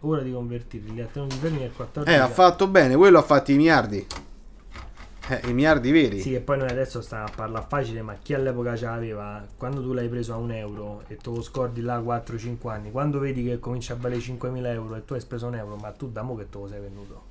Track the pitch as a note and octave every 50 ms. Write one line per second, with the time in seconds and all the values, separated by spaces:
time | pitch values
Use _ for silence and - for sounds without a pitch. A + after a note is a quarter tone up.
0 | - D3 D#3+ D3+ C3 C3 B2+ B2 B2 A#2+ A#2+ A#2 A#2 - - A2+ G#2 G#2+ A2 A2+
1 | A#2 A#2 - C#3+ C#3+ C#3 C3 C3 C3+ E3 D#3+ D3 C3 A#2+ - - C3 A#2 - -
2 | D3 D3 E3+ D3 C3 B2+ - - F#3 F3+ F3 - G3+ F#3+ F#3+ F#3+ D#3 C3 B2+ D3
3 | F3+ G3 F3+ D#3+ C#3 - D3 C#3 C3 - C#3 C#3 D3+ E3 D#3+ C#3 A#2 G#2+ G#2 G2
4 | F#2+ - - - - - - - - - - - - - - - - - - -
5 | - - - - - - C3 A#2 A2+ B2 A#2+ B2 D3 D#3 D#3 D3 A#2 B2 D3 E3
6 | D3+ A#2+ G2+ G2 F#2+ C#3 C3 B2+ - - C#3+ C#3 C3+ B2+ A#2+ B2+ C3+ B2+ - A#2+
7 | G#2+ - - A2 G#2+ G#2 - - A2+ A2 A2+ A2+ G#2+ - - C#3+ C3+ A2+ A2+ A#2
8 | A2 G#2+ G#2 G2+ - - D3 C3+ C3+ C3+ B2 A#2+ A#2+ A#2+ A#2+ A2+ A#2 A#2 A#2 A#2
9 | A2+ A2+ A2 G#2 G#2 G#2 G#2 G#2 G#2 G#2 - - - B2+ C#3 C#3 B2+ B2+ B2 A#2+
10 | A#2+ A#2 A#2 A#2+ A#2+ A2+ A#2 A2+ A#2 A#2+ A#2 A2 G#2+ G#2 G#2 G#2 G#2 G#2 G#2 G#2
11 | - - G#2+ - - A#2+ A#2+ A#2 A2+ - - C#3 B2+ A#2+ A#2 A#2 A#2 A#2+ A#2+ A#2+
12 | A2+ A#2 A#2+ A#2 A#2 - A#2 A2+ G#2+ A#2+ A#2+ A#2 - A#2+ A2 G#2+ G#2 G#2 G#2+ B2+
13 | C#3+ D3+ C#3+ C#3 C#3 C#3 C3 B2+ B2 B2 A#2+ A#2+ - - B2 B2+ A#2 - B2 A#2+
14 | B2 B2 B2 A#2+ A#2 B2 B2+ A#2+ - B2+ B2+ B2+ B2+ B2 A#2+ A2+ A2 A2 A2 A2
15 | - - C#3 B2+ A#2 - B2 A#2+ A#2+ B2 A#2+ A#2 G#2+ G#2 G#2 G#2 G#2+ G#2+ G#2 -
16 | - C3 A2+ A2 A2 B2+ B2+ A2 G2+ - - G2+ G2+ G2 G#2 G2+ G2+ G2 G2 G2
17 | G2+ G2+ G2+ G#2 - -